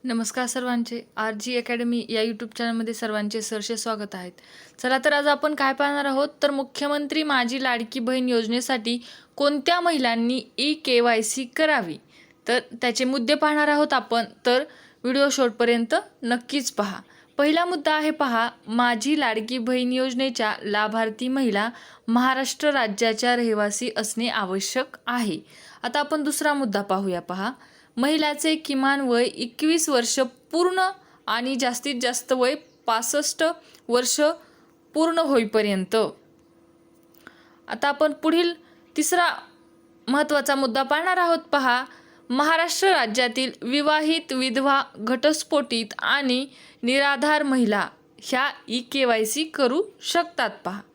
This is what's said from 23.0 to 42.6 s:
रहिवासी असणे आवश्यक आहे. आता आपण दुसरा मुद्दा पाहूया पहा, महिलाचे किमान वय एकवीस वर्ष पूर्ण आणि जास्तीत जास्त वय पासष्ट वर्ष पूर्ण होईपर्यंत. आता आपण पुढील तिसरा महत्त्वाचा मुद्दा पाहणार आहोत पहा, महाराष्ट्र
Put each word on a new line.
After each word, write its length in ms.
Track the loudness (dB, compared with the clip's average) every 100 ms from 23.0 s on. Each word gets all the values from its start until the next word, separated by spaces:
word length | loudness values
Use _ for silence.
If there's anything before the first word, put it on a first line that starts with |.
| 0 2 0 2
रहिवासी 540 | 2 2 0 -2 -4 -4
असणे 300 | -4 -4 -2
आवश्यक 680 | -2 -2 -2 -2 -4 -4 -8 -6
आहे. 320 | -2 -2 -4 -10 -20 -20 -10
आता 160 | -4 -2
आपण 240 | -2 -2
दुसरा 300 | -2 0 0
मुद्दा 280 | 0 0 -2
पाहूया 400 | -2 -2 0 -4
पहा, 300 | -6 -6 -6 -8 -20 -20 _ -2
महिलाचे 580 | 0 2 0 0 -2 -2
किमान 460 | -2 0 2 0
वय 220 | 2 2
एकवीस 640 | 0 -2 -10 -2 0 2 2
वर्ष 300 | 0 2 -2 -2 -4 _
पूर्ण 380 | 0 2 2 -2 -4 -20 _ -4
आणि 280 | -2 -2 -2
जास्तीत 400 | -2 -2 -6 -2
जास्त 320 | -2 -4 -2
वय 220 | 2 2 0 -10 _ -2
पासष्ट 580 | -2 0 -2 -2 0 -2 -2 -14 -20 0
वर्ष 320 | 0 0 2 0 0 -14 _ _ _ _
पूर्ण 260 | 0 2 2
होईपर्यंत. 760 | 2 2 4 2 2 0 0 0 0 -4 _ _ _ _ _ _ _ _ _ _ -20 _ _ _ -12
आता 200 | -2 -2
आपण 260 | 2 0
पुढील 400 | 2 2 2 2 -4 -18 -20 _ -4
तिसरा 380 | 2 2 2 0 -14 _ _ _ _ _ -2
महत्त्वाचा 480 | 0 2 0 2 0
मुद्दा 280 | 0 0
पाहणार 340 | 0 0 0 2
आहोत 200 | 2 0
पहा, 480 | 0 0 2 0 -2 -16 -20 -20 -4
महाराष्ट्र 580 | 0 2 2